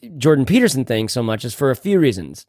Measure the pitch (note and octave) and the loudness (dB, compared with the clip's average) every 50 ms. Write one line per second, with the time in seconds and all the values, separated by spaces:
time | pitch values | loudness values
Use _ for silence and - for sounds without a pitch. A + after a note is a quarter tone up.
0 | - A#3 F3+ D3 A#2+ D3+ D#3 C#3 C3 - F3 B3+ B3 G#3+ C#3 C3 B2+ - A#2+ A2 | -20 -18 -12 -2 2 2 4 4 2 2 2 2 2 2 0 0 -4 -2 -2 -4
1 | A2 G#2+ - B2+ A#2 A2+ A2 G#2+ - B2 G#2+ - C#3+ C3+ B2+ - - G3 G3+ F#3 | -2 -4 -4 -4 -2 -2 -4 -4 -6 -10 -6 -2 -2 -2 -2 -2 -2 0 2 4
2 | D#3+ C#3 G#2+ F#2 E2+ C#2 C#2 - - | 4 4 2 0 -8 -12 -14 -18 -20